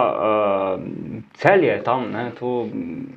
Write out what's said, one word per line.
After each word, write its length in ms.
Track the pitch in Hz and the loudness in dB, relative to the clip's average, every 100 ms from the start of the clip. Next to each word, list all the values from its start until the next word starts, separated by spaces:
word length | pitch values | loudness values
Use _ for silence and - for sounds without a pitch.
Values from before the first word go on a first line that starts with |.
eh, 800 | 117 62 101 107 104 98 95 92 87 80 80 110 - | 4 2 2 2 2 2 0 -2 -6 -10 -10 -10 -14
Celje 380 | - 147 196 143 | 2 4 6 4
je 100 | 101 | 2
tam, 300 | 107 127 113 | 0 -2 -2
ne, 180 | 101 120 | -6 -6
to, 380 | 117 123 123 110 107 85 82 - | -6 -4 -2 -4 -6 -8 -8 -10